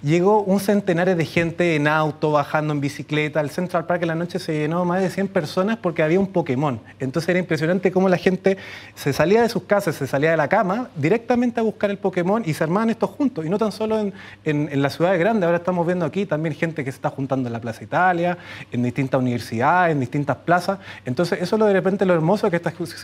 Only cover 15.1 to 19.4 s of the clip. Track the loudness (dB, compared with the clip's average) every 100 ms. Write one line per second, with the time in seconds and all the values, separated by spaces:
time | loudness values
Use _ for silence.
15.1 | 2 2 2 2 0 0 0 0 0 -2
16.1 | -2 -2 -2 -2 -2 -4 -4 -6 -4 -6
17.1 | -4 -4 -2 -2 -6 -8 -10 -4 2 2
18.1 | 2 0 -2 -10 -16 -8 -2 -2 0 0
19.1 | 0 0 -2